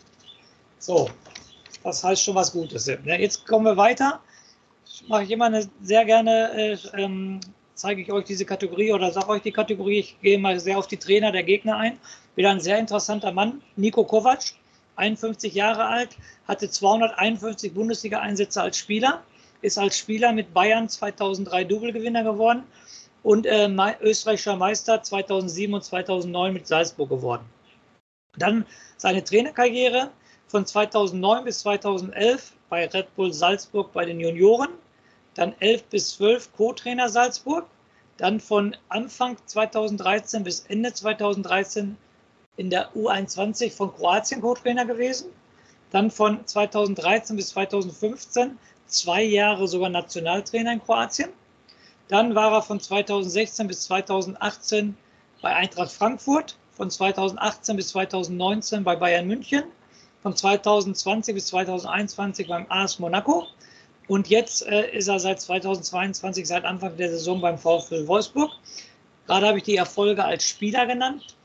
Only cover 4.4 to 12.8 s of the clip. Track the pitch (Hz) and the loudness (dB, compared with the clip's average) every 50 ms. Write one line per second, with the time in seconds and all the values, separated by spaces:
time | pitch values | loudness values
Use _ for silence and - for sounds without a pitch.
4.4 | _ _ _ _ _ _ _ _ _ - - - - - 214 208 202 190 226 226 | _ _ _ _ _ _ _ _ _ -20 -20 -20 -4 -2 0 0 0 0 0 2
5.4 | 240 226 220 214 202 196 - - 196 185 214 226 226 214 220 226 220 226 226 226 | 2 2 2 0 -2 -4 -10 -10 -2 4 4 6 6 8 6 6 6 6 4 4
6.4 | 226 226 220 214 214 214 202 196 - - 202 202 196 196 190 190 190 196 190 190 | 2 0 0 -2 -2 -2 -4 -6 -10 -10 -6 -6 -4 -4 -4 -6 -6 -8 -8 -10
7.4 | 185 190 - _ _ _ _ - - 202 202 190 175 214 202 202 190 - 196 185 | -12 -16 -20 _ _ _ _ -8 -6 -4 -4 -4 -4 -4 -4 -4 -4 -4 -6 -6
8.4 | 190 - 190 185 196 175 - 190 214 220 208 185 190 175 175 196 190 208 214 196 | -4 -4 -4 -4 -6 -4 -2 0 2 2 2 2 0 0 -2 -2 -2 0 -2 -2
9.4 | - 214 - 220 220 214 208 190 190 202 208 202 185 - - _ 185 190 202 196 | -2 -2 -2 -2 -2 -2 -2 -2 -2 0 0 0 -2 -4 -8 _ 2 4 4 4
10.4 | 196 190 180 180 170 190 196 196 190 - 202 - - 190 202 208 214 214 190 185 | 2 0 0 0 -2 -2 -2 -2 -2 -4 -8 -6 0 4 4 4 4 4 2 2
11.4 | 170 180 196 196 - 220 214 214 220 233 - - - - - - _ _ _ 180 | 2 2 2 2 2 0 0 0 -2 -2 -4 -6 -12 -20 -20 -20 _ _ _ 2
12.4 | 185 202 190 185 160 180 208 220 | 4 4 4 2 0 0 0 0